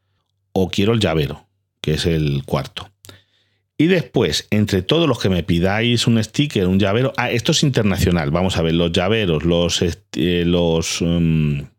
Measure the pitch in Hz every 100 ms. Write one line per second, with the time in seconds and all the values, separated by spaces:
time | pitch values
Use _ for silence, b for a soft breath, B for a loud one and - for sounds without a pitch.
0 | _ _ _ _ _ 95 87 - 101 117
1 | 98 80 69 - - _ _ _ - 76
2 | 90 80 76 69 67 71 69 - - _
3 | - B B B B B B - 160 185
4 | - 147 90 - - 107 101 98 90 156
5 | 165 117 104 90 - 85 92 104 120 120
6 | - 113 101 - 147 110 90 95 98 110
7 | 131 - 120 120 - 156 151 123 104 85
8 | 95 87 71 82 92 92 82 82 85 87
9 | 90 113 98 78 85 87 87 - 87 -
10 | _ - 85 87 87 87 85 82 82 -
11 | 87 87 82 80 76 71 69